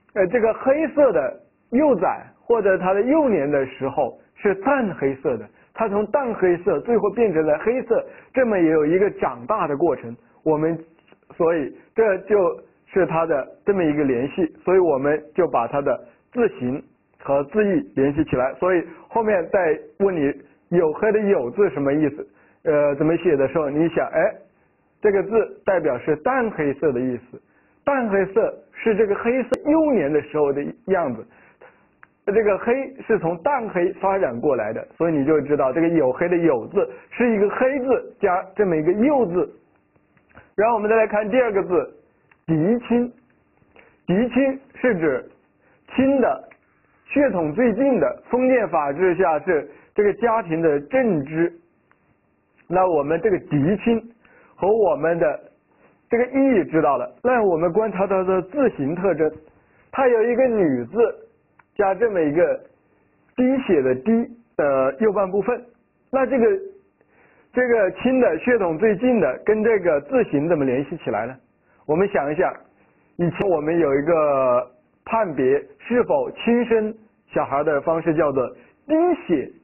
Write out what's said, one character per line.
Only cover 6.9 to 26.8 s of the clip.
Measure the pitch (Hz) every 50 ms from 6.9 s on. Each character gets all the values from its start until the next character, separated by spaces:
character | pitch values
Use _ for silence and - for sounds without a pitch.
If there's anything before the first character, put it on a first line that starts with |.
| 240
后 | 208 185 202
变 | 196 240 233 202 156
成 | 160 156
了 | 156 147 156
黑 | - 214 247 262 -
色， | - 220 170 - - - - - _ -
这 | 262 254
么 | 226 208 185
也 | 170 156
有 | 160 156 151
一 | 151 170 190
个 | 208 190
长 | - - 202 147 123 120 120
大 | 127 214 208 175
的 | 147 143
过 | 139 175 160 131
程。 | - - 117 117 - _ _ _ _ _
我 | 160 156
们， | 151 156 165 165 160 - - _ _ _ _ _ _ _ _ -
所 | - 175 160 175
以 | 160 135 113 - - _ _ _
这 | - 226 214 190 185
就 | 185 - 214 202 180 165 - - - _ _ _ _
是 | _ - 196 170
它 | - 160 165 165
的 | 160 156 135 - - - _ _
这 | - 202
么 | 190 170
一 | 151 147
个 | 151 147
联 | 131 127 117 131 135
系， | - 190 170 - - - _
所 | 180 185
以 | 190
我 | 180 165 143
们 | 131 139 147 151 151 - - _
就 | - 170
把 | 151 - 127 117
它 | 117 147 143
的 | 143 143 - - - - _ _ _ _ -
字 | 247 233 190 -
形 | - 127 123 131 151 - _ _ _ _ _ _ _
和 | - - 139 143 143
字 | 143 - 214 214
义 | 202 185 143 - - -
联 | 131 139 143
系 | 143 156 151
起 | - 143
来。 | 127 127 135 -
所 | - 180 185 185
以 | 170 - - - - -
后 | - - 226
面 | 226 214 208 180 - -
再 | - 196 180 156 151 - - - - -
问 | 196 202 180
你 | 156 139 143 - - - _ _ _ _ _
黝 | 170 180 170 156 151
黑 | - 208 220
的 | 208 220
黝 | 208 202 196 160 120 123
字 | - 196 208 180
什 | - 147
么 | 139 139 143
意 | 156 151 139
思， | 143 - - - _ _ _ _ _ _ -
呃， | 156 147 147 147 143 143
怎 | 139 156
么 | 156 170
写 | 165 - 180 147
的 | 135 135 131
时 | - 165
候， | 151 139
你 | 143 151 170 160
想， | - 170 131
哎， | - 139 160 175 214 - - - _ _ _ _ _ _ _ _ _ _ _
这 | - 214
个 | 196 196
字 | 185 196 226 220 185 - - - _
代 | - 190 175
表 | 151 151 123 120
是 | - 165 147
淡 | 151 - 247 262 262 233 214
黑 | - - 151 143 139
色 | -